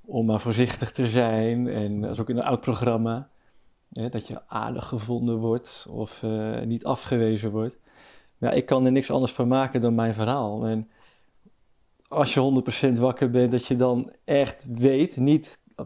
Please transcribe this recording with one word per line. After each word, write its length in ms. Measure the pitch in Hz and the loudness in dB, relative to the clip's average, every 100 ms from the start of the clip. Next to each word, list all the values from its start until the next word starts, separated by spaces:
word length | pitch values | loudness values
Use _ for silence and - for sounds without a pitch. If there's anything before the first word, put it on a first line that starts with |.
om 220 | - 135 113 | -6 -2 0
maar 140 | 107 | 0
voorzichtig 520 | 120 110 123 - 113 | 0 2 0 0 -6
te 140 | - 120 | -2 0
zijn. 640 | 120 117 110 113 120 123 | 2 2 2 0 0 -2
En 320 | 107 104 104 | -2 -4 -4
dat 100 | 107 | -4
is 100 | 110 | -4
ook 80 | 110 | -4
in 80 | 120 | -2
een 60 | |
oud 180 | 131 120 | 0 -2
programma, 680 | - 117 123 113 113 117 143 _ _ _ _ _ _ | -2 -2 0 0 -2 -4 -8 _ _ _ _ _ _
hè, 160 | - 117 | -8 -6
dat 180 | 117 - | -6 -10
je 140 | - - | -14 -10
aardig 380 | 120 113 123 - | -8 -6 -8 -8
gevonden 500 | 117 107 120 120 113 | -8 -4 -2 -2 0
wordt 480 | 113 120 - - - | 0 -2 -4 -14 -12
of, 320 | 117 110 - | -10 -10 -8
eh, 380 | 113 110 110 117 | -6 -4 -4 -4
niet 240 | 113 117 | -4 -4
afgewezen 680 | - 127 - 123 113 110 110 | -2 -4 -2 0 2 0 -2
wordt. 280 | 107 117 - _ - - - _ _ | -4 -6 -8 _ -20 -20 -20 _ _
Ja, 120 | 120 | 0
ik 160 | - 131 | 0 2
kan 200 | 131 127 | 2 4
er 60 | |
niks 180 | 131 131 | 2 2
anders 220 | 139 127 | 0 0
van 160 | - 120 | 0 0
maken 320 | 131 131 127 | 2 0 0
dan 140 | 117 | 2
mijn 200 | 117 113 | 2 0
verhaal. 520 | 107 110 139 107 110 113 | 0 0 0 -4 -4 -2
En 220 | 110 107 _ _ _ _ _ _ _ _ _ _ _ _ | -4 -6 _ _ _ _ _ _ _ _ _ _ _ _
als 260 | 156 135 | 0 2
je 60 | 139 | 4
honderd 240 | 135 131 | 4 2
procent 340 | 127 - 135 120 | 0 2 2 4
wakker 320 | 127 123 131 | 2 2 2
bent, 220 | 123 123 | 4 2
dat 140 | 123 - | 2 0
je 100 | 123 | 2
dan 360 | 127 123 131 - | 2 2 -4 -10
echt 420 | - 143 139 - 127 | 0 2 2 -4 -10
weet, 420 | 117 131 135 180 - | 2 4 4 2 2
niet 440 | 135 160 156 - _ - | 4 4 2 -14 _ -16